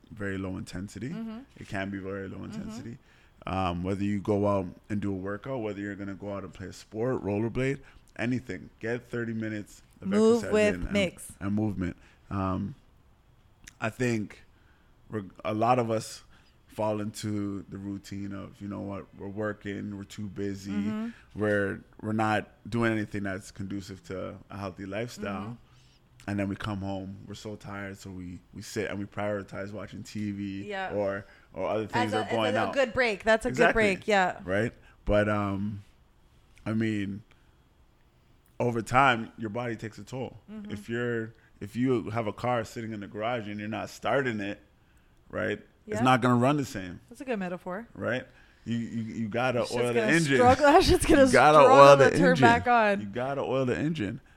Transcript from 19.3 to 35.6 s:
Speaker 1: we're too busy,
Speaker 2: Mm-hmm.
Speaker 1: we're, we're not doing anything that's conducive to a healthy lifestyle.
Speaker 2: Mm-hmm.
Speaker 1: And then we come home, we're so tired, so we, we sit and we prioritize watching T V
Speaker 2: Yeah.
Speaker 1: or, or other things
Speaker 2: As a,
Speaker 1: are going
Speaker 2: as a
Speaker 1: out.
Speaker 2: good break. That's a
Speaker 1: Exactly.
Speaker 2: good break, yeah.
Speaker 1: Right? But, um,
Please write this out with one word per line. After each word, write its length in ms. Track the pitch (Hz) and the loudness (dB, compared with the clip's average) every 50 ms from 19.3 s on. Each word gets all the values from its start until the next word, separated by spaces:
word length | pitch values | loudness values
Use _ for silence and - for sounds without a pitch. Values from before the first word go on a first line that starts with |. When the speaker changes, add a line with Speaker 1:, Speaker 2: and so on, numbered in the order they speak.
| 98 104 107 107 104 - - 101 98 101 101 104 101 98 | -6 -4 -4 -4 -4 -6 -8 -8 -6 -6 -6 -8 -8 -10
Speaker 1:
we're 60 | 101 | -12
too 240 | - - - 104 98 | -12 -12 -10 -10 -10
busy, 420 | 92 95 101 101 98 98 95 98 | -6 -6 -6 -6 -6 -6 -8 -6
Speaker 2:
Mm-hmm. 380 | 202 208 202 214 214 214 226 240 226 - - - - | -4 -2 -2 -2 -4 -4 -6 -8 -10 -14 -20 -12 -6
Speaker 1:
we're, 460 | 92 104 104 104 101 101 98 98 92 - - - - | -2 0 2 2 2 0 -2 -4 -6 -12 -18 -16 -10
we're 120 | - 107 | -6 -4
not 360 | 107 110 110 110 107 101 - - - _ - 104 | -2 0 2 2 2 0 -2 -6 -12 _ -10 -4
doing 220 | 113 117 117 113 | -2 0 2 2
anything 320 | 113 110 104 - - 104 101 | 0 0 -2 -4 -6 -6 -6
that's 260 | 98 95 95 - - | -6 -6 -8 -10 -12
conducive 520 | - - 98 95 98 101 95 95 95 92 - | -14 -12 -10 -8 -8 -8 -10 -10 -14 -16 -12
to 300 | - 95 92 95 95 95 95 - - | -10 -8 -8 -8 -8 -10 -14 -16 -14
a 60 | - | -12
healthy 300 | 98 101 95 85 - 101 | -10 -10 -8 -8 -10 -10
lifestyle. 540 | 95 95 107 120 123 - - 107 101 98 101 | -8 -6 -6 -6 -8 -8 -10 -8 -8 -6 -8
Speaker 2:
Mm-hmm. 100 | 104 113 120 - - _ - - - - _ _ _ _ _ - - 98 | -8 -10 -12 -14 -18 _ -20 -20 -20 -20 _ _ _ _ _ -12 -8 -4
Speaker 1:
And 80 | 104 101 | -2 -2
then 100 | 98 98 | -2 -2
we 60 | 95 | -4
come 240 | - - 107 104 95 | -6 -6 -6 -6 -6
home, 340 | 95 98 98 95 95 98 98 101 104 | -6 -6 -6 -8 -8 -10 -12 -14 -14
we're 80 | - 101 | -16 -14
so 220 | - - 107 104 | -14 -12 -12 -12
tired, 420 | - - 104 101 98 101 95 98 101 | -12 -12 -12 -12 -12 -12 -12 -14 -14
so 120 | - 98 | -14 -14
we, 280 | 92 92 90 87 87 85 - _ - | -12 -12 -12 -12 -14 -16 -18 _ -16
we 80 | 95 | -16
sit 280 | 104 - - 110 98 - | -12 -8 -6 -6 -4 -4
and 80 | - 101 | -6 -8
we 80 | 101 | -10
prioritize 680 | - - 101 104 104 107 101 98 - - 95 98 101 | -10 -8 -6 -4 -4 -4 -6 -8 -10 -12 -12 -10 -10
watching 300 | 104 98 95 - - 98 - | -10 -12 -12 -12 -14 -14 -14
T 260 | - - 107 104 104 | -10 -8 -6 -6 -4
V 340 | 101 101 101 98 95 98 98 104 | -4 -6 -6 -6 -8 -8 -8 -8
Speaker 2:
Yeah. 240 | - 95 95 - | -8 -8 -6 -4
Speaker 1:
or, 320 | - 104 101 98 98 98 104 - - - - _ - | -2 -2 -2 -2 -2 -4 -8 -12 -20 -20 -20 _ -8
or 120 | - 92 78 | -6 -4 -2
other 180 | 104 107 110 | -2 -2 -2
things 260 | 101 - - - 107 | -2 -2 -2 -2 0
Speaker 2:
As 80 | 104 104 | -2 -4
a, 40 | - | -4
Speaker 1:
are 40 | - | -2
going 200 | 226 226 220 214 | -2 0 0 0
Speaker 2:
as 40 | 104 | 0
a 40 | - 220 190 | 0 0 0
Speaker 1:
out. 60 | 175 | 0
Speaker 2:
good 180 | 277 262 233 | 0 -2 0
break. 320 | 196 247 247 226 202 185 - | 0 0 0 0 -2 0 2
That's 200 | 220 220 220 - | 2 2 2 2
a 20 | 160 | 0
Speaker 1:
Exactly. 340 | 127 127 240 165 - 226 | 2 4 4 4 4 4
Speaker 2:
good 140 | 214 202 185 | 2 2 0
break, 120 | - - - | -2 0 2
yeah. 300 | 208 196 185 180 - - 98 | 2 2 2 2 -2 -6 -4
Speaker 1:
Right? 280 | 90 95 101 113 120 - - - - - _ - | -2 -2 0 0 -2 -6 -10 -20 -20 -20 _ -2
But, 240 | - 104 104 104 107 | 2 4 4 4 4
um, 540 | 107 104 101 101 98 98 | 2 0 -2 -2 -4 -4